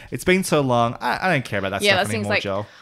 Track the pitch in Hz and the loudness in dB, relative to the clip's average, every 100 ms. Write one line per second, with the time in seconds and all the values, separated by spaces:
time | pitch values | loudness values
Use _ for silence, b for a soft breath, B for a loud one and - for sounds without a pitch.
0 | B - - 185 190 156 135 120 117 123 | B -6 0 2 2 2 4 2 2 0
1 | 120 - 185 156 113 101 95 - 202 190 | -4 -2 0 0 0 -2 -2 0 2 2
2 | - 220 208 202 101 98 107 B | 2 -2 0 -2 0 -4 -6 B